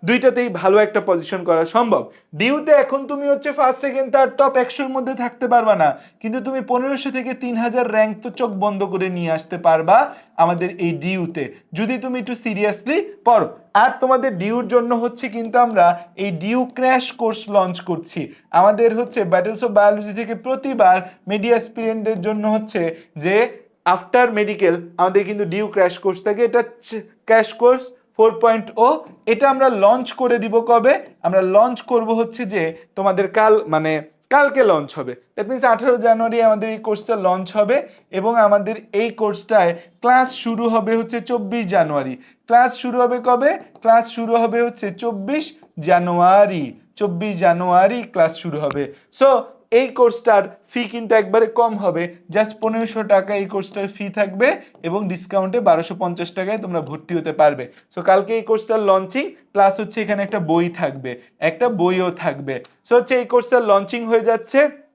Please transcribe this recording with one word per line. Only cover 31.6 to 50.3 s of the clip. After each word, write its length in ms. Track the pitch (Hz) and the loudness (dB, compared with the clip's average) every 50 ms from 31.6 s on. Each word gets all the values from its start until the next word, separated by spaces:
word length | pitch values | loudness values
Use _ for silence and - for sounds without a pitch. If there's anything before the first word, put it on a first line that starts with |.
| 220 254 254 220 | 4 4 0 -6
করব 300 | - - 254 233 226 214 | -8 -2 -2 -2 0 0
হচ্ছে 340 | 226 226 233 226 226 - 247 | -2 -2 -2 -4 -4 -10 -10
যে 280 | 196 196 202 165 160 165 - - _ _ | -4 -2 -2 -2 -2 -4 -8 -18 _ _
তোমাদের 320 | - 190 196 190 180 196 190 | -2 0 0 0 0 -2 -2
কাল, 360 | 185 220 214 220 214 220 - 147 | 0 2 4 4 4 4 2 0
মানে 340 | 156 156 156 156 156 156 151 - _ _ _ _ | -2 0 0 0 -2 -2 -4 -8 _ _ _ _
কালকে 340 | - 285 294 277 - 269 254 | 2 4 4 4 4 2 4
লঞ্চ 300 | 208 185 156 147 135 - | 4 4 2 0 -4 -8
হবে, 200 | 160 135 123 123 - _ _ _ - | -10 -10 -10 -10 -14 _ _ _ -10
that 120 | - 196 | -8 -6
means 180 | 262 254 214 254 | -6 0 2 2
আঠারো 300 | 226 214 220 277 247 240 | 2 2 2 0 0 2
জানুয়ারি 440 | 214 233 226 220 226 226 220 233 | 4 2 2 2 2 -2 0 2
আমাদের 280 | 226 226 214 214 196 220 | 2 2 2 2 -2 -6
এই 80 | 220 220 | -6 -6
কোর্সটা 380 | 220 220 214 208 214 - 233 | -4 -4 -6 -6 -2 -4 -4
লঞ্চ 420 | 214 190 185 180 185 190 180 - 214 | -2 0 0 0 -2 -4 -6 0 0
হবে। 300 | 208 202 240 294 285 - - _ _ _ | 0 2 2 -2 -2 -4 -16 _ _ _
এবং 240 | - 190 190 220 233 | -8 -4 -2 0 2
আমাদের 400 | 233 220 202 202 202 202 196 220 214 - _ - | 4 4 4 4 4 2 -2 -8 -8 -10 _ -2
এই 160 | 196 226 233 | -2 -2 -2
কোর্সটায় 640 | 226 - 220 208 - 208 - - 226 214 180 170 170 170 - _ _ _ | -2 -4 -4 -4 -4 -4 -6 2 2 4 4 4 0 -4 -10 _ _ _
ক্লাস 300 | - 240 247 254 254 254 | 0 4 4 4 4 2
শুরু 380 | - - - 240 226 214 233 233 | -2 -6 -6 -4 -4 -2 -2 0
হবে 260 | 226 226 208 202 226 | 0 0 0 0 -2
হচ্ছে 260 | 226 226 226 233 240 | -2 -2 -4 -8 -10
চব্বিশ 440 | 226 - 247 240 208 196 208 240 226 | -6 -4 -4 -4 -4 -4 -6 -6 -4
জানুয়ারি। 520 | 180 185 233 226 156 151 143 135 131 127 123 - _ _ _ _ | 0 2 2 2 2 0 -4 -4 -4 -10 -12 -16 _ _ _ _
ক্লাস 320 | _ 233 240 247 254 247 - | _ 4 4 4 4 0 -4
শুরু 240 | - 254 233 247 | -8 -6 -2 0
হবে 180 | 247 240 247 247 226 | 0 0 0 -2 0
কবে? 340 | 254 247 247 262 285 359 - - _ _ - | 0 0 2 2 0 0 -2 -8 _ _ -6
ক্লাস 260 | _ 226 226 233 233 233 | _ 4 4 4 4 0
শুরু 280 | - 233 233 226 233 | -6 -8 -4 0 0
হবে 260 | 233 226 233 214 233 | 0 0 0 0 0
হচ্ছে 300 | 240 240 233 - - 196 | -2 -2 -4 -6 -10 -10
চব্বিশ 640 | 185 180 - 233 214 202 196 202 277 302 302 - - _ - _ _ - | -10 -6 -6 -6 -6 -6 -6 -4 -4 -4 -4 -6 -12 _ -20 _ _ -10
জানুয়ারি, 960 | 151 156 185 175 175 175 175 175 175 180 185 202 208 202 190 170 143 123 - - _ _ _ | 0 2 2 2 2 0 0 2 4 6 6 6 6 4 2 -4 -6 -8 -10 -14 _ _ _
চব্বিশ 440 | - 208 202 180 170 196 214 202 175 | -4 -4 -4 -2 -4 -4 -6 -4 0
জানুয়ারি 640 | 175 175 170 170 180 180 175 180 190 196 226 247 226 | 2 2 2 2 0 2 4 4 4 2 0 -4 -8
ক্লাস 320 | - _ 185 165 165 165 | -8 _ 0 0 0 0
শুরু 240 | - - 175 147 147 | -6 -10 -8 -8 -6
হবে। 340 | 151 143 139 143 143 135 - _ _ _ _ - | -6 -4 -4 -4 -6 -8 -10 _ _ _ _ 2
So, 220 | 254 277 262 233 - - - _ _ _ | 4 4 4 4 0 -4 -16 _ _ _
এই 160 | - 233 262 254 | 2 2 2 2
কোর্সটার 560 | - - 247 233 233 233 - 240 | 2 2 2 2 2 0 0 2